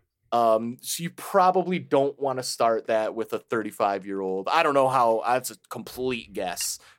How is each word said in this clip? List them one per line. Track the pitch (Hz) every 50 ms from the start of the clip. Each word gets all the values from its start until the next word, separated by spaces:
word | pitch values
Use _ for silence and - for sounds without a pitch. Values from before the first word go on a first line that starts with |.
| _ _ _ _ _ _ -
Um, | 120 117 113 110 110 113 117 123 131
so | - - - - 170
you | 170
probably | - - - - - 202 180 185 185 185 175 175 185 170
don't | 135 - - 139 139 143 139 -
wanna | 135 139 131 127 127
start | - - - 123 117 113 110 - -
that | 113 110 110 104 90
with | 113 110 107 -
a | 107
thirty-five-year-old. | - _ - 113 107 107 98 - 113 101 101 98 92 101 98 98 98 95 95 95 95 -
I | - 160 165
don't | 156 139
know | 139 135 131
how, | 131 135 120 117 113 110 -
that's | 113 123 131 101 - 113
a | - _ _
complete | - 120 107 - - - 127 131 127 117 107 98 101
guess, | 104 98 90 87 - - - - - - - _